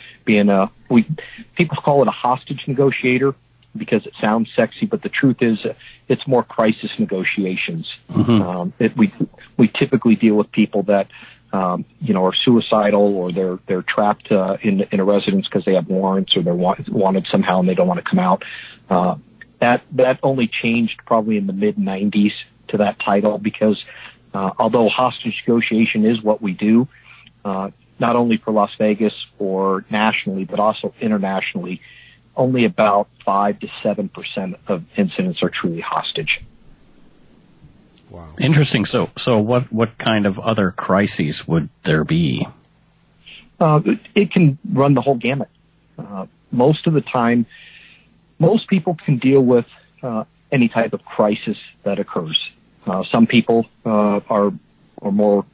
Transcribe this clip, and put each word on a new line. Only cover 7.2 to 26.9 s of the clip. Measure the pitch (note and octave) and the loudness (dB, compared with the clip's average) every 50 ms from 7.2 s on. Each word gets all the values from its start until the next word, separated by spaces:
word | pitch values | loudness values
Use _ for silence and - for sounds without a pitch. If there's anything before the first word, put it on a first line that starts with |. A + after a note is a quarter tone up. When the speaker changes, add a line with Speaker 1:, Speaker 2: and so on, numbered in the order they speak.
| F#2 - - - G2 F#2 F#2 G2 - - E2+ E2 D#2+ - - - _ - - | -4 -4 -4 -2 -2 -2 -4 -4 -6 -6 -8 -8 -10 -12 -14 -16 _ -4 -2
Speaker 2:
Mm-hmm. | G#2+ A2+ A#2+ A3+ G#3 F#3+ | 0 2 4 4 2 2
Speaker 1:
Um, | F2 F2+ - F3+ F#3 - - | 0 -2 -4 -6 -6 -2 -2
it, | A#3 A3 - | -2 -2 2
we, | - G#3+ G3 - - - - - - - - _ | 2 0 0 0 -2 -6 -6 -6 -12 -20 -8 _
we | - A#2+ | 2 2
typically | G#2+ - - C#3 C3 - A2+ - A#2+ A2 | 2 4 0 -2 0 0 0 2 2 4
deal | F#2+ A2+ A2 G#2 | 4 4 4 4
with | G#2 G#2 - - | 2 0 0 0
people | - G#2+ - - G#2 F#2+ | 0 0 0 0 -2 0
that, | G2 G2+ G2 F#2+ - - - - - - - _ _ - | 2 2 2 0 -2 -8 -16 -20 -20 -20 -20 _ _ -4
um, | F#2+ F#2+ F2+ F2+ F2+ - - _ _ | -2 -2 -2 -2 -4 -6 -10 _ _
you | - - G2 | -4 -2 0
know, | F#2 F#2 | 2 2
are | F#2 F#2+ | 2 0
suicidal | - - C3 A#2+ A2+ G#2 - A2+ G#2+ G#2 G#2 G2+ G2+ G2+ G2+ G2+ | 2 2 4 4 4 2 2 2 2 2 4 4 4 4 2 2
or | F#2+ F2+ F2+ F2 | 0 -4 -4 -2
they're, | F#2+ F#2+ F#2 F2+ F#2 - | -2 -2 -2 -4 -6 -6
they're | - G2 F#2 F2 | -4 -4 -4 -4
trapped, | - - - G#2 G#2 G#2 - - - A2 | -2 -2 0 0 0 0 -2 -2 0 0
uh, | G2 F#2 F#2+ G2 - - | 0 0 0 -2 -2 -2
in, | G#2+ G2 F#2+ G2+ - | 0 0 0 0 -2
in | - G2 | -2 0
a | F#2+ | 2
residence | G2 G2+ G2+ - - G2 G2 F#2 | 2 2 2 0 0 0 -2 -2
'cause | - - G2+ - | -2 -4 -2 0
they | G2+ F#2+ | 2 0
have | F#2 E2 - | 0 0 0
warrants | F#2+ F#2 G2 F#2+ F#2+ G2 F#2+ - - | -2 0 0 0 0 -2 -2 0 -2
or | G2 E2+ | 0 0
they're | F2 F2 | 0 0
wa-, | F2+ F2+ F2+ F#2+ - - - | 0 0 0 -2 -2 -6 -6
wanted | - - F#2+ F#2+ F#2+ F#2+ F2 | -2 0 0 2 2 0 -2
somehow | - - G2+ F#2+ G2 F#2 F#2 | 0 0 0 0 2 2 2
and | F2+ F#2 | 2 2
they | F#2 | 2
don't | - F2+ | 2 2
wanna | F#2 F2+ F2 - | 0 0 -2 -4
come | - - - | -2 0 0
out. | F2+ F2+ G3 - - - - - - - - - _ - | 2 2 0 -2 -4 -8 -18 -18 -20 -20 -20 -20 _ -2
Uh, | F#2+ F2+ F2+ F2+ E2+ - - _ _ _ - - _ _ | 0 0 2 0 -2 -4 -10 _ _ _ -20 -20 _ _
that, | - A#2+ A#2+ B2 - _ - | 0 2 2 0 -2 _ 0
that | B2+ B2+ B2+ C3 - - | 2 2 2 2 0 0
only | C#3 C3+ C3 A#2+ A2 | 0 0 0 -2 -2
changed | - - - A#2 A2+ A#2+ A#2 G#2+ - - - | -2 -4 -4 -2 0 0 0 -2 -4 -8 -4
probably | - A#2 A2+ G#2+ A2+ A2 | 0 0 0 2 0 -2
in | G#2 G2 | -2 -2
the | G2 F#2+ | -4 -2
mid | G2 G#2 G#2 G2+ G#2 | -2 -2 -2 0 -2
nineties | G2 G2 F#2+ F#2+ G#2 G#2 G2 G#2 G2+ G#2 - - - - _ _ _ - | -2 -2 -2 -2 -2 -2 2 2 2 2 0 -4 -10 -20 _ _ _ -6
to | - G#2 | -2 0
that | G#2 G2+ G2+ - | 0 0 -2 -2
title | - - G2+ G2+ G2+ G#2+ G#2+ G2+ | -2 0 0 2 2 0 -2 -2
because, | G#2 G#2+ - - G#2+ A2 G2+ - - - - - - - - _ _ _ - | -4 -6 -2 0 0 0 0 0 -4 -12 -20 -20 -20 -20 -20 _ _ _ -6
uh, | G2 G2 F#2+ - - | -4 -4 -4 -2 0
although | A#2+ A2+ A#2 B2 A#2 G#2 | 0 2 2 2 2 2
hostage | - - B2+ B2 - - - A#2 - - - | 2 2 0 0 -2 -4 -6 -8 -8 -4 -2
negotiation | - A#2 A#2+ A2+ - A#2 A2 A2+ - - A2+ G#2+ | 0 0 2 0 0 2 2 2 2 2 2 2
is | A2 A#2+ A2 G#2+ | 2 2 2 0
what | G#2+ G#2+ G#2 G#2+ | 0 -2 0 -2
we | G2 F2+ | -6 -4
do, | - G#2+ G#2+ A2 A#2 B2+ - | -2 2 4 4 4 2 0